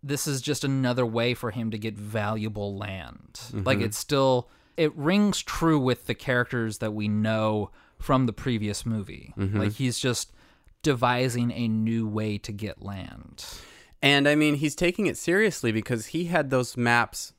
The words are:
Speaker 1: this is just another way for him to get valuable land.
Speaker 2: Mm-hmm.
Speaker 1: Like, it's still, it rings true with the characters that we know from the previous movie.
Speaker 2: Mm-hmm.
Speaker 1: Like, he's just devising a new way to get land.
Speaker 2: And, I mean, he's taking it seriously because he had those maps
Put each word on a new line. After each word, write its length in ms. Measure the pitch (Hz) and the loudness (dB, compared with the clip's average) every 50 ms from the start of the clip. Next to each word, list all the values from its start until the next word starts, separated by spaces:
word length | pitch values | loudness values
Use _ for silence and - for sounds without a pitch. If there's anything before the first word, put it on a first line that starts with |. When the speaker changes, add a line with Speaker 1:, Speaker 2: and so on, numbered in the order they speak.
| - | -6
Speaker 1:
this 260 | 139 143 139 - - | -4 -4 -4 -2 -2
is 120 | 143 131 | -4 -4
just 220 | 123 - 147 - - | -2 -2 -4 -2 0
another 420 | 139 135 135 131 127 123 123 127 | 0 0 2 2 0 2 2 0
way 300 | 117 110 117 117 120 123 | 0 0 0 0 0 0
for 160 | - - 120 | -2 -4 -6
him 220 | 101 127 113 113 107 | -6 -4 -4 -4 -4
to 60 | 110 | -4
get 160 | 104 113 104 104 | -6 -6 -8 -8
valuable 760 | 104 104 104 113 104 101 110 110 104 110 104 107 101 101 98 98 | -12 -6 -4 -2 -2 -2 -2 -2 -4 -4 -4 -4 -6 -6 -6 -6
land. 540 | 104 104 95 95 80 60 - - - - _ - - - | -8 -8 -8 -10 -10 -12 -16 -18 -20 -20 _ -18 -16 -10
Speaker 2:
Mm-hmm. 160 | - 110 95 | -8 -4 0
Speaker 1:
Like, 160 | 110 139 - | 2 2 2
it's 180 | 117 110 104 - | 2 -2 -4 -6
still, 500 | - - 147 139 135 131 127 123 120 - - _ _ _ _ | -4 -2 2 2 4 4 4 2 0 -4 -14 _ _ _ _
it 180 | - 165 151 151 | 0 0 0 0
rings 460 | 165 139 151 185 202 208 208 - - - | 0 0 2 4 4 4 4 2 -2 -4
true 380 | - - - - 165 160 151 | -6 -4 0 2 4 4 4
with 260 | 127 127 123 - - | 4 2 0 0 -2
the 80 | - 120 | -8 -8
characters 640 | - - - 127 123 123 - - 123 113 110 107 - | -6 -2 0 2 2 2 0 -2 -2 -2 -2 -4 -4
that 140 | - 110 107 | -6 -4 -4
we 160 | 107 107 107 | -2 -2 0
know 640 | 104 107 107 110 110 110 110 110 110 107 101 - - - - _ _ _ | 2 2 2 2 2 2 2 2 0 0 -2 -4 -10 -20 -20 _ _ _
from 280 | - - 143 131 131 | -2 2 2 2 4
the 60 | 123 110 | 2 -2
previous 540 | - - 135 123 110 104 104 101 - - | -4 -4 -2 -2 0 -2 -2 -4 -4 -4
movie. 480 | 120 113 110 98 - - - - - - | -4 -4 -4 -4 -8 -12 -16 -16 -18 -6
Speaker 2:
Mm-hmm. 220 | - 101 98 101 104 | -4 -2 0 0 0
Speaker 1:
Like, 140 | 98 101 104 | 0 0 0
he's 260 | - 135 127 117 - | 0 -2 -2 -2 0
just 320 | - 135 120 - - - - - - _ _ _ _ _ - _ _ | -2 -2 -2 -2 -4 -8 -12 -20 -20 _ _ _ _ _ -20 _ _
devising 680 | 156 139 117 120 120 123 123 127 131 117 120 120 120 | 0 2 4 2 2 2 2 0 0 0 0 0 -2
a 160 | - - 120 | 0 -2 0
new 400 | 113 110 110 110 110 117 113 113 | 0 0 2 2 0 0 0 -2
way 320 | 107 104 107 107 107 104 101 | -2 -2 -2 -2 -2 -4 -4
to 140 | - - 107 | -6 -8 -10
get 300 | 98 101 101 - - - | -8 -8 -8 -8 -8 -10
land. 600 | 98 101 95 95 - - - - - - - - - - - - - - - - _ - - | -12 -10 -10 -10 -12 -14 -16 -18 -20 -18 -16 -16 -16 -14 -16 -18 -20 -20 -20 -20 _ -12 2
Speaker 2:
And, 280 | - 139 143 143 139 143 | 4 6 6 8 8 6
I 80 | 147 | 6
mean, 200 | 151 151 151 147 | 6 6 4 4
he's 200 | 143 147 151 143 | 2 0 -2 0
taking 300 | - 180 170 180 - 214 | 2 0 0 2 2 0
it 100 | 170 - | 0 0
seriously 560 | - - - 170 196 220 214 - - - 120 107 | -2 -2 0 2 4 4 2 0 0 -2 0 0
because 340 | 110 104 - 131 113 107 | 0 0 0 -2 -4 -4
he 200 | - - 160 175 | -4 -4 -4 -4
had 240 | 170 175 170 147 135 | 0 0 0 0 2
those 260 | 131 131 127 117 - | 2 0 0 0 -2
maps 560 | 127 120 120 120 120 117 - - - - - _ | 0 4 4 6 6 4 2 -2 -10 -12 -12 _